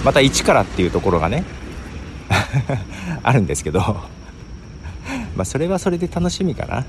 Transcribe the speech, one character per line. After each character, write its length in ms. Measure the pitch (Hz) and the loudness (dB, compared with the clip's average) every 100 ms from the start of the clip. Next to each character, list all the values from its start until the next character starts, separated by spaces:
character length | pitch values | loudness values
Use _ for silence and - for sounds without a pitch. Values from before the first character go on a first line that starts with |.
ま 80 | 131 | 6
た 100 | 139 | 6
一 220 | 139 - | 6 4
か 100 | - | 4
ら 80 | 147 | 6
っ 40 | 95 | 4
て 160 | - | 2
い 60 | 90 | 2
う 40 | |
と 80 | 87 | 2
こ 120 | 92 | 4
ろ 80 | 87 | 4
が 100 | 80 | 4
ね、 140 | 123 190 - - - - - - - - | 0 -2 -8 -12 -12 -12 -12 -12 -14 -2
<laughs> 920 | 95 - 135 - 113 - - 190 156 | 0 2 0 0 -2 -4 -10 -6 -2
あ 80 | 127 | 4
る 100 | 123 | 4
ん 40 | 95 | 4
で 100 | - | 0
す 80 | |
け 80 | - | 0
ど。 80 | 80 95 107 - - - - - - - - - - - 269 214 80 | 0 0 -2 -6 -14 -16 -18 -16 -16 -14 -14 -12 -12 -8 -6 -6 -4
ま 80 | |
あ、 20 | 185 | -4
そ 120 | 131 | -2
れ 100 | 165 | 0
は 120 | 185 | 0
そ 100 | 202 | 0
れ 80 | 175 | 0
で 100 | 170 | -2
楽 220 | - 175 | 0 -2
し 120 | - | 0
み 120 | 190 120 | -2 -2
か 100 | - | -4
な。 180 | 113 | -4